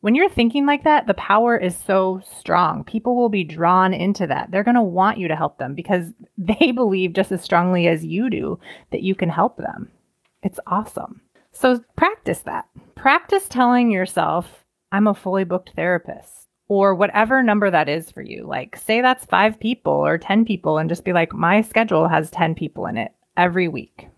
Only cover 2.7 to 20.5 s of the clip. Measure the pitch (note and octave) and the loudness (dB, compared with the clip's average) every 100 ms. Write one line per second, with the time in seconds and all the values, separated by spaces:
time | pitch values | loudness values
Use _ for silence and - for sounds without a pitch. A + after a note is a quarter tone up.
2.7 | D3+ D3 A3 A3+ B3 A#3+ G3+ D#3+ D#3+ E3+ | -2 -6 -6 -2 0 2 0 -4 -2 2
3.7 | F#3 F#3 F#3 F3+ G3 E3+ C3+ - F#3 G#3 | 4 4 2 -2 -2 -2 -4 -2 -2 2
4.7 | B3 G#3+ F3 G3 - F3 D#3 D3+ _ C3 | 2 2 2 0 0 -4 -2 -4 _ -8
5.7 | C#3 E3+ F#3 E3+ - - - F3+ A3 E4 | -8 -2 -2 -2 -14 -18 -10 -2 2 2
6.7 | B3 A3+ F#3+ F#3 E3+ F#3+ F#3 - F3 F3 | 2 0 0 0 0 -2 -4 0 2 2
7.7 | F3+ E3+ D#3+ D#3+ E3+ B3 G#3 C#3+ E3+ - | 2 2 0 -2 -4 -2 -2 -4 -8 -12
8.7 | - _ - F#3+ F#3+ F3 D#3+ G3+ - - | -20 _ -4 -2 -2 -2 0 -2 -2 -10
9.7 | - - _ _ _ _ _ - - - | -10 -16 _ _ _ _ _ -8 -8 -4
10.7 | F#3+ A3 - - - _ _ _ - B3+ | -4 -4 -10 -12 -16 _ _ _ -2 0
11.7 | B3 _ - E4+ A4 - - - - - | 0 _ -2 -2 -2 -6 -6 -6 -10 -12
12.7 | - _ - C4+ D#4 - G4 - A#3+ B3 | -20 _ -2 2 2 2 -2 -2 0 2
13.7 | B3 A#3+ G3 F#3 - D#3+ D#3+ F3 - _ | 4 2 0 -2 -2 0 -2 -6 -18 _
14.7 | _ _ G3 G#3 G3 F#3+ F#3+ F#3 F3+ - | _ _ 2 2 2 -2 -2 -2 -4 -6
15.7 | - E3+ F3 - - - - - _ _ | -4 -2 -2 -4 -16 -16 -20 -20 _ _
16.7 | G3+ G3 F#3 G3+ G#3 A3 C4 A#3+ G#3 G3+ | 2 4 2 0 2 2 2 2 2 2
17.7 | F3 D3+ D3+ E3 - - - - - - | 2 0 -4 -6 -14 -16 -14 -8 -8 -10
18.7 | - - A3 B3+ B3+ - F#3 G#3+ A3 A3 | -12 -2 0 2 0 0 2 2 0 -4
19.7 | B3 - D3 D3+ E3 - G3+ A3+ | -4 -2 0 0 -2 0 0 0